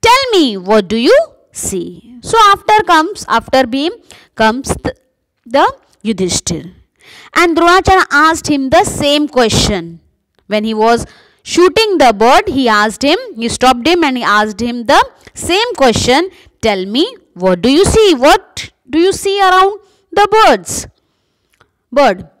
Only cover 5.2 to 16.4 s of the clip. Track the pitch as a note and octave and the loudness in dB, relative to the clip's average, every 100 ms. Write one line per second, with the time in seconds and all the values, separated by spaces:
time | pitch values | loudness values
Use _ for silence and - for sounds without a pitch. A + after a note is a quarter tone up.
5.2 | _ _ - C4 F#4 C#5 _ _ G#3 F#3+ | _ _ -4 0 0 -2 _ _ -6 -4
6.2 | F#3 - - D#3+ E3 - _ _ - - | -4 -4 -6 -10 -12 -20 _ _ -20 -20
7.2 | - - F4 D#4+ E4+ F#4 F#4+ F#4+ - C#4+ | -8 -2 0 2 2 2 2 0 2 2
8.2 | D#4 E4 - D4 C4 D#4+ G4+ - C#4+ D4 | 2 0 -2 -4 2 2 0 -2 -2 0
9.2 | D4+ B3+ A#3 - - G3+ E3+ E3+ _ _ | 0 0 0 0 -2 -4 -8 -18 _ _
10.2 | _ _ _ G#3 A3 G#3+ A3 A#3 - - | _ _ _ -4 -4 0 2 0 -2 -18
11.2 | _ _ - - F4+ D4 A4 F4+ C4 G3+ | _ _ -6 2 2 2 0 2 2 2
12.2 | A3+ D#4 G4+ C#4 B3 G#3 G#3+ G#3+ C#4 F#4 | 2 2 0 -2 0 0 0 -2 -2 -2
13.2 | B4+ B3 A3+ - B3+ B3 A#3+ F4+ D4+ B3+ | -4 -8 -8 0 0 2 0 0 0 -2
14.2 | G#3+ G#3 G#3+ G3 A#3+ A#3+ A3+ D#4+ B4+ _ | 0 0 0 -4 -8 -8 0 2 0 _
15.2 | - - - F#4 A#4+ G#4 C4 G#3 - C4 | -20 -14 -4 -2 -2 0 0 0 0 0
16.2 | F#4 - | -2 -10